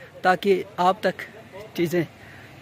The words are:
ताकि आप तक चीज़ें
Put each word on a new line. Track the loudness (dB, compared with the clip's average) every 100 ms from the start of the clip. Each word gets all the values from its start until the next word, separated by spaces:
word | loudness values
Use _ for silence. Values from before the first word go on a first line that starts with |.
| -20 -2
ताकि | 0 2 2 0 0 0
आप | 0 2
तक | -2 -4 -10 -18 -20 -18 -10 -4
चीज़ें | -2 0 -2 -8 -20 -20 -20 -14